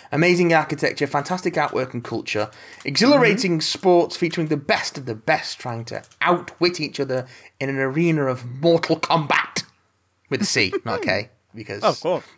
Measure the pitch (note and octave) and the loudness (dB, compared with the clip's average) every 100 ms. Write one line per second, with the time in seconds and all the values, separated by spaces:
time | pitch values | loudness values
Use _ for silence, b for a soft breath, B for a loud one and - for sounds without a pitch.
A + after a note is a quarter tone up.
0 | B C#3 F3 F3+ F3 D#3+ D3+ D3 D3 - | B 2 4 4 6 4 2 -2 -2 -2
1 | C#3 D3 C#3 F3+ F3+ E3 D3 - B2+ B2 | -2 -2 -2 -2 -2 -2 -2 -2 -4 -6
2 | A#2 - - G#2+ G#2+ B B B - C#3 | -6 -6 -4 -4 -4 B B B -6 2
3 | A#3+ C#4+ A#3 G3+ G3 E3 - - F#3 F3 | 6 6 4 2 0 0 -2 0 4 4
4 | E3+ - E3+ E3+ D#3 D3+ - G#3+ - - | 4 0 -2 -2 -2 -2 0 -2 -2 -8
5 | B2+ A2 - D#3 - - B2+ A#2 A#2 G#2+ | -10 -8 -2 -2 -2 -10 -8 -8 -8 -12
6 | - _ D3+ F3 - - F3 F3 D3+ - | -12 _ 0 0 -2 -2 -2 0 -8 -4
7 | C3+ C3 B2+ B B _ C3+ C3+ C3+ C#3 | -4 -4 -6 B B _ -4 -2 0 2
8 | E3+ D#3 C3+ B2 A#2+ C3 E3 E3 - D#3+ | 2 2 0 -2 -6 -2 2 2 2 -2
9 | - E3+ C#3+ D#3 - - - _ _ _ | 2 0 2 0 0 -8 -10 _ _ _
10 | _ _ _ C3+ G#3+ - G2 G4 - A#4+ | _ _ _ -4 0 0 0 -2 -4 -4
11 | E4 F#2+ A2+ _ _ A2 G#2+ G2+ G#3+ C#3+ | 0 -2 -4 _ _ -16 -10 -2 -2 0
12 | D#3+ E3 - | -2 -4 -6